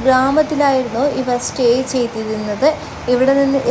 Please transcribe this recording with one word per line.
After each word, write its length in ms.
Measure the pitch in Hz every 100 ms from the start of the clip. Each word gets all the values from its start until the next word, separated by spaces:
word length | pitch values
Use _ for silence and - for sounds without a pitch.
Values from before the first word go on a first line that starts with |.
ഗ്രാമത്തിലായിരുന്നു 1000 | 247 254 269 285 302 285 277 262 240 226 285 262
ഇവർ 180 | 254 247 -
സ്റ്റേ 220 | - 240 254 262
ചെയ്തിരുന്നത്. 760 | 262 233 226 214 214 214 202 285 302 - - -
ഇവിടെ 220 | 247 262 277
നിന്ന് 200 | 277 277 233